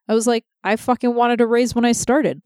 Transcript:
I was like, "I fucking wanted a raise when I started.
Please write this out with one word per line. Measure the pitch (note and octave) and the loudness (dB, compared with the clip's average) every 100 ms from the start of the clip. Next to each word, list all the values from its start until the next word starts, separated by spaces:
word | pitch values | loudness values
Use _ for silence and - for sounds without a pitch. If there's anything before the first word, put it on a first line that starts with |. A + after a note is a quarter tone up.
| - | -4
I | |
was | A3 A3+ | -2 0
like, | A3+ - _ | -2 -4 _
"I | F#3+ A3 | -4 -4
fucking | - B3 B3 A#3+ | -2 -2 0 0
wanted | A#3+ A#3+ | 0 2
a | A3+ | 2
raise | A#3+ A#3+ | 2 0
when | A#3+ | 0
I | A#3+ | 0
started. | A#3 - C#4 A3 - | 0 0 0 0 -4